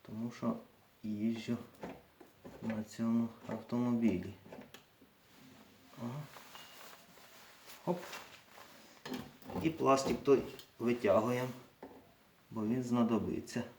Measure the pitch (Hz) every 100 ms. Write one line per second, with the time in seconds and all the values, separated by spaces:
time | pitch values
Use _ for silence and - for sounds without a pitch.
0 | - 107 120 - 120 117 - - - _
1 | 107 104 110 113 117 117 - - - -
2 | - - - - - - 113 110 107 -
3 | 113 117 113 - - 110 - 120 123 117
4 | 113 90 92 - - - - - - _
5 | - _ - - - - - - - -
6 | 120 139 147 - - - - - - -
7 | - - - - - - - - - 180
8 | - - - - - - - - - -
9 | - - - - - - 160 - 131 135
10 | 131 120 - 127 - - - - 117 120
11 | 110 101 113 123 127 - - - - -
12 | - - - - - 110 107 127 123 120
13 | 113 110 92 - - 123 -